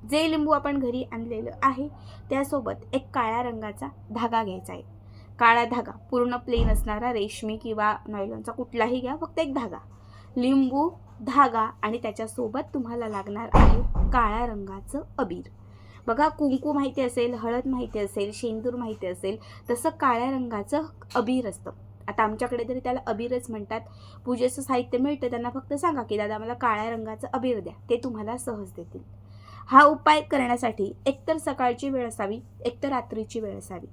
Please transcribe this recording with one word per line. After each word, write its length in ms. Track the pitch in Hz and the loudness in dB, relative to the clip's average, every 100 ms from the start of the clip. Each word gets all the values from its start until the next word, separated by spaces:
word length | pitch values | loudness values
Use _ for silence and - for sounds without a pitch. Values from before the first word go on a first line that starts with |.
| 214 | 0
जे 200 | 294 320 | 2 2
लिंबू 200 | 311 302 | 2 4
आपण 280 | 285 285 277 | 2 2 -2
घरी 240 | 254 254 254 | -2 -4 -6
आणलेलं 380 | 233 233 220 233 - | -8 -8 -6 -8 0
आहे, 260 | 269 254 294 - - - - | 2 2 -6 -10 -18 -18 -4
त्यासोबत 420 | 269 277 285 214 202 - | -2 0 -2 -4 -8 -4
एक 180 | 262 262 | -6 -4
काळ्या 280 | 277 226 233 | -2 0 0
रंगाचा 460 | 247 226 214 208 269 - - | -2 -4 -8 -8 -12 -12 -10
धागा 340 | 226 233 226 | -4 0 0
घ्यायचा 280 | 208 185 185 | -2 -6 -10
आहे. 100 | 180 - - - - - - | -12 -14 -20 -20 -20 -20 4
काळा 260 | 233 233 | 6 8
धागा, 280 | 233 240 - - - | 4 0 -4 -10 -4
पूर्ण 260 | 247 240 247 | 0 2 0
प्लेन 320 | - 233 240 | 0 2 4
असणारा, 440 | 220 226 214 240 | 4 2 -2 -2
रेशमी 440 | 233 208 - 220 214 | -2 -2 -4 -6 -6
किंवा 400 | 226 220 208 208 - | -4 0 2 0 -6
नायलॉनचा 440 | 208 196 220 214 | -6 -6 -6 -8
कुठलाही 480 | 226 247 240 220 254 | -8 -6 0 2 2
घ्या, 160 | 247 302 | -2 -6
फक्त 180 | 320 - | -4 -2
एक 160 | 311 | 0
धागा, 240 | 269 226 170 - - - - - - | 0 -4 -10 -16 -20 -20 -20 -6 0
लिंबू, 540 | 247 269 262 269 330 - - - | 4 4 4 2 0 -2 -20 -10
धागा 500 | 220 262 269 233 220 - | 0 4 6 4 -2 -2
आणि 160 | 214 240 | -4 -2
त्याच्यासोबत 600 | 233 208 220 - 226 240 - | -4 -6 -8 -4 -4 -4 -6
तुम्हाला 340 | 277 233 240 226 | -6 -4 -6 -4
लागणार 400 | 208 202 208 226 | -6 -6 -8 6
आहे 280 | - - - - - - | 10 12 10 6 2 4
काळ्या 360 | 254 220 214 240 | 4 4 2 -2
रंगाचं 560 | 208 196 190 - 277 349 - | -4 -8 -12 -8 -8 -8 -4
अबीर. 300 | 233 175 - - - - - - - | -4 -4 -10 -18 -20 -20 -20 -10 -4
बघा, 220 | 226 311 | 2 2
कुंकू 440 | 311 294 262 294 | 4 2 2 0
माहिती 300 | 285 277 269 | 0 0 0
असेल, 320 | 254 247 240 | -2 0 -2
हळद 320 | 240 226 240 262 | -2 -2 -2 0
माहिती 320 | 254 233 214 | -2 -4 -4
असेल, 320 | 202 214 202 | -4 -2 -4
शेंदूर 400 | 214 240 220 240 | -4 -4 -2 -4
माहिती 320 | 247 233 214 185 | -4 -6 -4 -6
असेल, 300 | 180 190 220 - - - | -4 -6 -6 -10 -18 -4
तसं 200 | 240 320 | 0 0
काळ्या 400 | 320 277 233 254 | 2 2 2 0
रंगाचं 520 | 269 247 220 202 285 320 - - | -2 -2 -4 -2 -2 -2 -12 -4
अबीर 340 | - 220 254 226 | -2 2 0 -2
असतं. 220 | 185 190 - - - - | -8 -14 -14 -18 -12 -8
आता 140 | 202 | 0
आमच्याकडे 420 | 220 220 247 240 233 | 0 2 -2 -2 -4
तरी 120 | 254 | -4
त्याला 200 | 254 254 - | -2 -4 -2
अबीरच 440 | 214 240 254 247 | -4 -2 -4 -4
म्हणतात. 300 | 220 202 220 - - - - - | -10 -6 -8 -8 -18 -20 -12 -4
पूजेचं 360 | 240 247 254 | 0 0 0
साहित्य 360 | 269 254 247 247 | 0 0 0 0
मिळतं, 320 | 269 285 247 | 2 0 -2
त्यांना 200 | 240 240 | -2 -4
फक्त 240 | 254 - | -6 -4
सांगा 280 | 285 349 294 | 0 0 0
की, 140 | 226 208 | -2 -2
"दादा, 220 | 208 214 | -2 -4
मला 160 | 226 | -6
काळ्या 360 | 240 247 214 220 | -2 0 0 -2
रंगाचं 380 | 226 220 220 - | -4 -6 -8 -4
अबीर 280 | 254 254 226 | -2 0 0
द्या," 120 | 170 - - | -4 -14 -2
ते 100 | 233 | 0
तुम्हाला 320 | 254 220 214 240 | 0 -6 -6 -6
सहज 360 | 247 214 190 | -6 -8 -10
देतील. 280 | - 170 - - - - - - - - | -12 -14 -16 -16 -20 -20 -20 -18 -18 8
हा 160 | 269 | 10
उपाय 380 | 294 302 - 302 | 10 8 6 4
करण्यासाठी 760 | - 285 247 240 247 220 202 - - | 4 0 2 2 0 -2 -4 0 -2
एकतर 300 | 277 - 320 | -2 -2 -2
सकाळची 520 | 311 262 247 240 277 | -2 0 0 0 -2
वेळ 200 | 269 240 | -2 -4
असावी, 320 | 220 196 220 - - | -4 -6 -6 -10 -8
एकतर 240 | 240 247 277 | -6 -4 -2
रात्रीची 520 | 269 - 220 214 233 | -2 -4 -8 -6 -6
वेळ 180 | 214 196 | -6 -8
असावी. 280 | - 185 - | -10 -12 -14